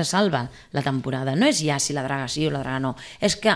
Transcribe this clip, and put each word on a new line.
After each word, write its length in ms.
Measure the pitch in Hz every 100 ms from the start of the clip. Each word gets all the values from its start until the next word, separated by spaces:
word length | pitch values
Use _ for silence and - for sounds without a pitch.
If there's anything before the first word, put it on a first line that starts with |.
| 160
salva 400 | 185 208 139 120 - -
la 120 | 135 139
temporada. 480 | 135 131 127 135
No 160 | 139 277
és 80 | 190 151
ja 140 | 139
si 100 | - 143
la 80 | 131
draga 220 | 139 127
sí 160 | 151 156
o 80 |
la 80 | 143
draga 160 | 131 131
no. 160 | 135 - - -
És 160 | -
que 160 | - 220